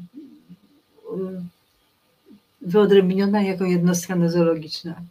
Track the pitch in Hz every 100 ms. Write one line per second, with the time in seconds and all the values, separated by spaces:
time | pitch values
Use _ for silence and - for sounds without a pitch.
0 | - 262 285 302 - 180 _ _ _ _
1 | - 190 185 185 175 - _ _ _ _
2 | _ _ _ - _ _ 185 202 202 196
3 | 185 190 196 208 196 180 190 180 175 175
4 | - 180 170 175 170 160 156 - 170 170
5 | 175